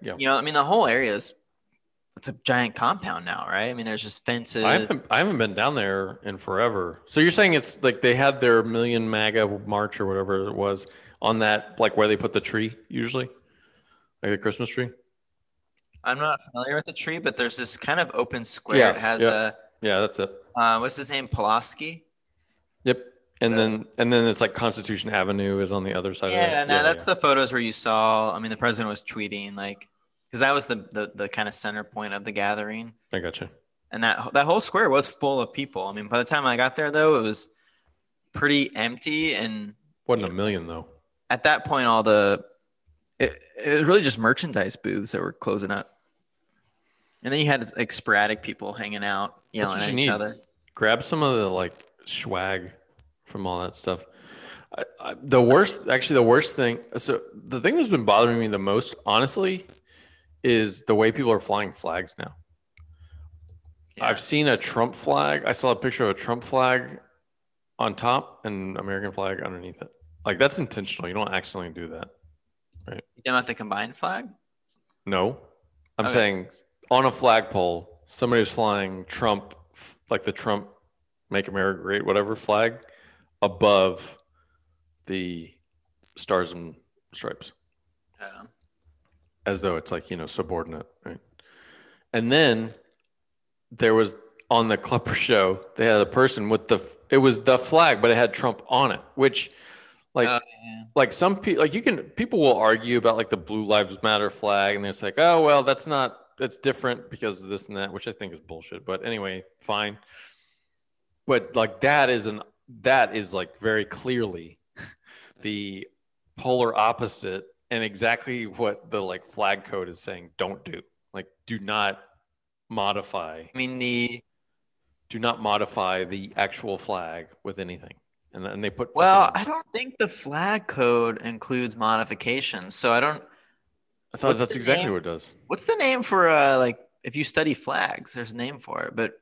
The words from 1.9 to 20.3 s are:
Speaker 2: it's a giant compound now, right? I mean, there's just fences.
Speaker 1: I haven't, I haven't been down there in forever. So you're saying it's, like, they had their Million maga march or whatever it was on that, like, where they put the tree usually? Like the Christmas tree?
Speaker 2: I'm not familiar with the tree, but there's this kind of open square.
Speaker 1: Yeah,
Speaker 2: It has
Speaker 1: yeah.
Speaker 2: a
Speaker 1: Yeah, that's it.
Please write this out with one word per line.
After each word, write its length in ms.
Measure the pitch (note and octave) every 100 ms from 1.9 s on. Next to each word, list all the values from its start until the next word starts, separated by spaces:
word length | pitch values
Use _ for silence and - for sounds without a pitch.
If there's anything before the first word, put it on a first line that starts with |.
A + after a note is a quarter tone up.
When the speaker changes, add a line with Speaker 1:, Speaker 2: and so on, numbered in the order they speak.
| _ _ -
Speaker 2:
it's 120 | -
a 60 | -
giant 320 | - B2 A#2+ -
compound 500 | A#2+ F#3 - E2 F2
now, 200 | F2+ -
right? 220 | F#2+ A2+
I 40 |
mean, 120 | B2 A2
there's 160 | G#2+
just 220 | G#2 -
fences. 400 | - A#2+ A#2 A#2+
Speaker 1:
I 100 | A2
haven't, 300 | C#3 G#3+ D3 -
I 80 | A2+
haven't 200 | F#3 D#3+
been 160 | A2 G2
down 180 | B2 C#3+
there 440 | G2 G2 F#2+ -
in 140 | G#2 F#2+
forever. 640 | - F#2+ A#2 G#2 F2 - -
So 140 | -
you're 120 | E3
saying 220 | E3+ G3+
it's, 280 | D#3 - -
like, 180 | C3 A2+
they 140 | B2+ B2
had 240 | C#3 C3
their 240 | B2 A#2
Million 460 | A2+ A#2 A#2+ A#2 A2+
maga 380 | A2 G#2+ A2 G#2 G2+ G#2
march 340 | G#2 G#2 -
or 80 | G2
whatever 400 | F#2+ G2 F#2+ G2
it 80 | G#2
was 320 | G2 G2 - - - _
on 160 | G#2 A2+
that, 420 | G#2+ G#2+ - -
like, 180 | A2 G#2
where 100 | G#2+
they 100 | G#2
put 160 | A2
the 80 | G#2
tree 340 | - A2 A2 A#2 _
usually? 380 | B2 A#2 C3 B2 - _ _ _ _ _ _ _ _
Like 100 | G2+
the 60 | G2+
Christmas 320 | A2 G2+ A#2+
tree? 200 | - B2 - _ _ _ _ _ _ _ _ _ _
Speaker 2:
I'm 140 | - C3
not 220 | D3+ D3 -
familiar 240 | A#2+ B2+ D3
with 100 | D#3
the 80 |
tree, 240 | D#3 - D#3+
but 180 | D#3 B2
there's 220 | A#2+ -
this 200 | A#2+ -
kind 220 | - D#3+
of 100 | E3+
open 320 | - B2 B2+ A2+
square. 320 | - - C3+
Speaker 1:
Yeah, 120 | A2
Speaker 2:
It 60 | F2+
has 260 | A2 A2+
Speaker 1:
yeah. 240 | A#2 A2 A2
Speaker 2:
a 60 | - - _
Speaker 1:
Yeah, 180 | G#2+ F#2+
that's 180 | G#2 -
it. 120 | G2